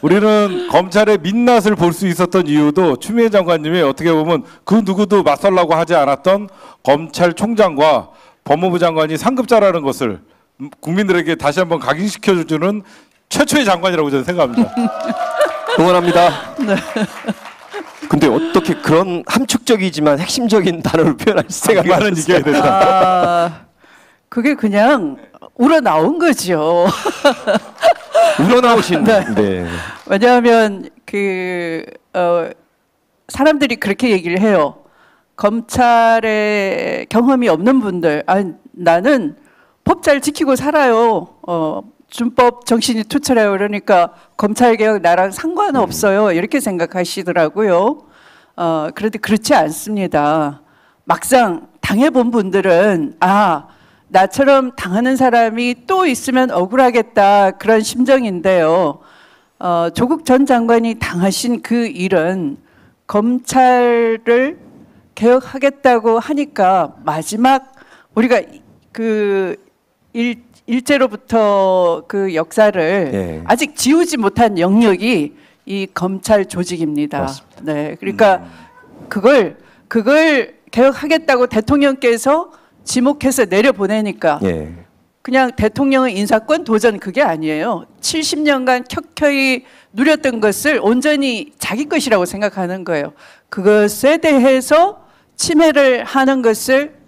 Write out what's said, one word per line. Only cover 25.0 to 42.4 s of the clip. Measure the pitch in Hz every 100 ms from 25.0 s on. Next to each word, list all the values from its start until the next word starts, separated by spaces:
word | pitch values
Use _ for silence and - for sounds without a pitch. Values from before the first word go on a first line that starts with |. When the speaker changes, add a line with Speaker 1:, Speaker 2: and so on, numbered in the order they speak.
| 156 131 - - -
Speaker 3:
우러나온 | - 254 320 233 156 170 330
거죠. | 339 254 185 170 156 175 185 - - - 294 240 - 202 -
<laughs> | - - - - 659 679 605
Speaker 2:
우러나오신, | 165 247 247 233 180 165
Speaker 3:
네. | 214 214 180
Speaker 2:
네. | 104 101 95 85 85 - - -
Speaker 3:
왜냐하면 | - 240 247 240 226 214 196 - _
그, | - 202 196 185 180 180 170 165 - - _
어, | 190 175 175 165 - _ _ _ _ _ _ -
사람들이 | - 294 302 269 226
그렇게 | 208 196 254
얘기를 | 196 170 180
해요. | 214 190 147 - _ _ _ _ _ -
검찰에 | 202 226 226 - 240 233 233 226 226 214 214 208 196 - - - -
경험이 | 220 240 269 233
없는 | 160 208 269
분들, | 214 180 165 151 -
"아, | 190 190 - -
나는 | - 170 170 220 277 156 - _ _ _ _
법 | - 370
잘 | - 277
지키고 | 285 294 277 254
살아요. | 269 302 269 226 233 202 175 _ -
어, | 170 156 196 202 _ _
준법 | - 233 -